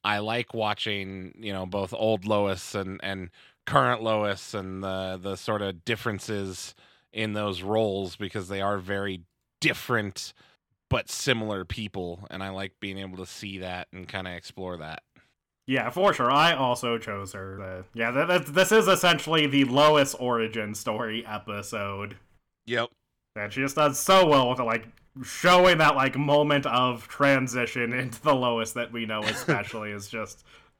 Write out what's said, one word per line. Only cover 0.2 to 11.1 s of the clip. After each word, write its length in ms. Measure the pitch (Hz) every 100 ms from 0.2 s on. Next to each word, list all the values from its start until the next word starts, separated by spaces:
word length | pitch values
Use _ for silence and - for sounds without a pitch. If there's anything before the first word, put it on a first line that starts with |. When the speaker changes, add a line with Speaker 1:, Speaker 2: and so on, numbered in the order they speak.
Speaker 1:
like 340 | 107 120 117
watching, 800 | 113 107 104 110 101 95 95 92 -
you 160 | 110
know, 140 | 95 92
both 260 | 101 95
old 320 | 117 110 107
Lois 520 | 101 104 101 92 - 104
and, 240 | 95 95
and 280 | 98 95 90 _ _ _ -
current 340 | 143 127 120
Lois 540 | 113 107 104 95 -
and 300 | 104 95 95
the, 340 | 95 95 95 92
the 140 | 95
sort 260 | 95 - 107
of 240 | 98 87
differences 920 | - 113 120 98 - 104 98 90 - - _ _ _
in 200 | 110 110
those 300 | 104 104 90
roles 520 | 95 110 107 98 95
because 320 | - 101 107 90
they 140 | 98
are 180 | 98 104
very 440 | 90 98 98 92 85 _ _ -
different 720 | 147 - - 120 101 - - - _ _ _ _ -
but 200 | 127 -